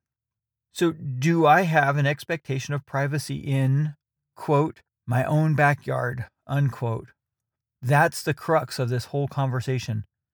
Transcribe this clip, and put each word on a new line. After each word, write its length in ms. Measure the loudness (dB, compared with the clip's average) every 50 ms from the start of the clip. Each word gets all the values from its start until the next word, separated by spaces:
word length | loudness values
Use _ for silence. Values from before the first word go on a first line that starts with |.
| _ _ _ _ _ _ _ _ _ _ _ _ _ _ _
So 180 | 0 0 0
do 560 | 0 -2 -6 -8 -6 -2 0 2 4 6 6
I 160 | 6 6 6 6
have 360 | 4 2 2 2 2 2 2
an 80 | 2
expectation 680 | 0 0 -2 -4 -6 -6 -6 -4 -6 -6 -6 -4 -4 -6
of 100 | -6 -6
privacy 520 | -6 -4 -4 -2 -2 -2 -4 -6 -6 -8
in, 580 | -8 -4 -2 0 0 2 2 2 2 0 -2 -4 -10 _ _ _ _ _ _ _
quote, 460 | -10 -2 0 2 2 2 0 -4 -10 _ _ _ _ _
"my 160 | -4 -2 -2 0
own 320 | 0 0 2 2 2 2
backyard," 720 | 2 2 2 2 0 -2 -4 -4 -4 -4 -4 -6 -8 -10 -12 _ _ _ -4
unquote? 640 | -2 0 0 0 0 -2 -4 -4 -4 -6 -8 -12 _ _ _ _ _ _ _ _ _ _ _ _ _ _
That's 440 | -2 2 4 4 4 2 0 -4 -6
the 100 | -6 -6
crux 460 | -4 -2 0 0 0 0 -2 -4 -4
of 80 | -4 -2
this 160 | -2 -4 -4
whole 240 | -6 -4 -4 -4 -4
conversation. 760 | -2 -4 -2 -2 -2 -4 -4 -4 -4 -4 -4 -4 -6 -6 -6 -10 _ _ _ _